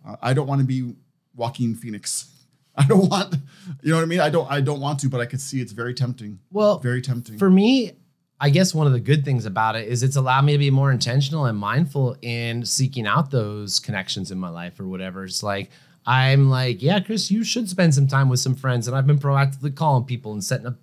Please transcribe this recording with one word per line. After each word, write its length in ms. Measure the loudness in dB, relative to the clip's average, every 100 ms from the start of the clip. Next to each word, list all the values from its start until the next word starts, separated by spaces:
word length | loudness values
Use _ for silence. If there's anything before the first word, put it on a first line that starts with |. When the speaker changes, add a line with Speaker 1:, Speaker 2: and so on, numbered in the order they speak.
| -18
Speaker 1:
Uh, 80 | -6
I 100 | -2
don't 140 | 0 0
wanna 160 | 0
be 320 | 0 -2 -6 -10 _ _ _
Joaquin 400 | -8 -6 -2 -4
Phoenix. 560 | -4 -8 -10 -8 -10 -10 _ _
<laughs> 220 | _ _ 0
I 80 | 4
don't 240 | 6 4
want, 240 | 2 0 -4 -6 -16 -16 -6
you 80 | 0
know 60 | 0
what 60 |
I 40 | 2
mean? 140 | 2
I 100 | 2
don't, 180 | 2 0
I 120 | 0
don't 180 | -2 -2
want 220 | -4 -2
to, 80 | -2
but 120 | -2
I 60 | -4
could 140 | -6
see 200 | -6 -6
it's 120 | -6
very 200 | -8 -6
tempting. 460 | -4 -4 -6 -12 -16 _
Speaker 2:
Well, 260 | 0 2 2
Speaker 1:
Very 240 | -2 -4
tempting. 340 | -4 -6 -8 0
Speaker 2:
for 140 | 6
me, 440 | 6 6 2 0 -10 _ _ _ -2
I 100 | 2
guess 220 | 4 4
one 140 | 2 2
of 60 |
the 80 | 2
good 240 | 2 2
things 220 | 2 -2 -2
about 280 | -2 0
it 140 | -2 -4
is 160 | -2
it's 100 | 0
allowed 300 | 0 2 4
me 80 | 4
to 60 | 4
be 120 | 4
more 220 | 4 2
intentional 540 | 2 0 0 0 0 -2
and 120 | -2
mindful 580 | -2 0 0 0 -2 -2
in 420 | -6 -4 -4 -4
seeking 400 | -4 -2 -2 -2
out 280 | 0 0 2
those 480 | 0 -2 -6 -6 -4
connections 500 | -4 -6 -6 -8 -8
in 80 | -8
my 100 | -8
life 300 | -10 -12 -12
or 80 | -10
whatever. 380 | -8 -10 -10
It's 180 | -10 -6
like, 300 | -4 -4 -6 _ _ _ 0
I'm 420 | 2 4 4 4
like, 320 | 2 -2 -2
"Yeah, 200 | 0 0
Chris, 320 | 0 -4 -2
you 100 | -2
should 260 | -2 -4 -4
spend 280 | 2 4 4
some 100 | 4
time 220 | 4 2
with 100 | 2
some 160 | 0
friends." 320 | -2 -2 -2 -2
And 100 | 0
I've 120 | 2
been 100 | 2
proactively 560 | 2 2 0 -2 -6
calling 300 | -2 0 2
people 300 | 0 -6 -8
and 100 | -8
setting 240 | -4 -4 -6
up 80 | -12